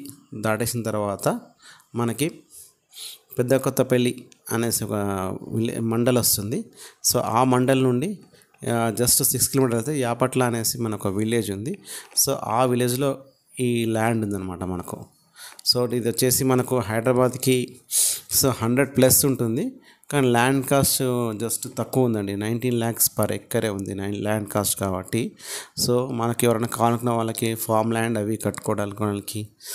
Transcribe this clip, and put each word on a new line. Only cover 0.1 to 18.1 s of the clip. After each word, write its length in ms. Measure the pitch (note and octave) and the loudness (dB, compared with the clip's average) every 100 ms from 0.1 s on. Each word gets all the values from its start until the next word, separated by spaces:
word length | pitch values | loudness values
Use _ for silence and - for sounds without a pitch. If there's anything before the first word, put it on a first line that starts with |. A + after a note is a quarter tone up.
| - - A2 G#2+ | -18 -14 -6 -2
దాటేసిన 360 | G#2+ A#2 A#2+ A2 | 0 0 -2 -2
తర్వాత 380 | G#2+ G#2 G2 - A#3 - _ - - - A2+ | -2 -2 0 -2 -2 -6 _ -20 -20 -10 -2
మనకి 280 | A#2 A2+ D3 - - - - _ _ - - - _ - | -2 0 -4 -4 -20 -20 -20 _ _ -18 -16 -18 _ -4
పెద్ద 180 | B2 C3 C3+ | 2 2 0
కొత్తపల్లి 480 | B2+ B2+ B2 B2 B2 - - - | -2 2 2 2 -2 -12 -20 -6
అనేసి 280 | A2+ A#2 G#2+ A2 | -2 0 -2 -2
ఒక 100 | G#2+ G2+ G2 F#2+ G2+ - A2+ | -2 -2 -2 -4 -6 -6 -2
విలే-, 260 | A2+ - A2+ | -2 -2 -2
మండల్ 260 | A2+ A#2+ B2 | 0 2 2
వస్తుంది. 360 | - - G#2 D3+ A3+ - - - - | 2 0 -2 -4 -6 -14 -20 -6 -2
So 80 | B2 - A2+ | 0 2 2
ఆ 20 | C3 | 4
మండల్ 280 | B2+ B2+ C3 C3 | 4 4 4 4
నుండి, 220 | B2 E3 G3+ - - _ _ - | 2 -2 -6 -14 -20 _ _ -2
ఆ, 40 | A#2 A#2 A2 | 0 0 0
just 200 | B2 - C3+ | 2 2 2
సిక్స్ 160 | B2 - | 0 0
కిలోమీటర్స్ 300 | C3+ C3 A#2 | 2 2 2
అయితే 120 | A2+ D3+ A#2+ | -2 -2 -2
యాపట్ల 380 | A#2 B2+ C3 B2 | 0 0 2 0
అనేసి 260 | A#2 A2 A#2 A2+ | 0 -2 -4 -4
మన 100 | G2+ | -2
ఒక 100 | G2+ F#2+ | -2 0
విలేజ్ 320 | A2 A#2 G2+ G2 | 0 0 0 -4
ఉంది. 180 | A#2+ G3+ - - - - | -6 -10 -12 -16 -10 -2
So 100 | - C3+ A2 A2+ | 0 0 0 2
ఆ 40 | B2+ | 2
విలేజ్లో 400 | B2 B2 B2 C#3+ C3+ - _ _ - B2 | 4 2 0 -2 -2 -8 _ _ -4 -2
ఈ 20 | A#2+ A2+ A2 | 0 0 0
ల్యాండ్ 260 | A2+ A2+ G#2+ | 2 0 0
ఉందన్నమాట 360 | G2 F#2+ F2 F#2 F2+ | -4 -6 -6 -4 -4
మనకు. 240 | - F#2 - _ _ - - - - | -6 -10 -12 _ _ -20 -20 -12 -2
So 60 | B2 B2 B2 | 0 2 0
ఇది 80 | A2+ | -2
వచ్చేసి 300 | A2 B2+ B2 C3+ | 2 2 2 4
మనకు 220 | B2+ B2 B2+ G#2 | 2 2 0 0
హైదరాబాద్కి 680 | A2+ A#2 B2 B2+ - C3 B2+ B2 - - - - | 0 2 4 4 2 2 2 0 -8 -4 0 0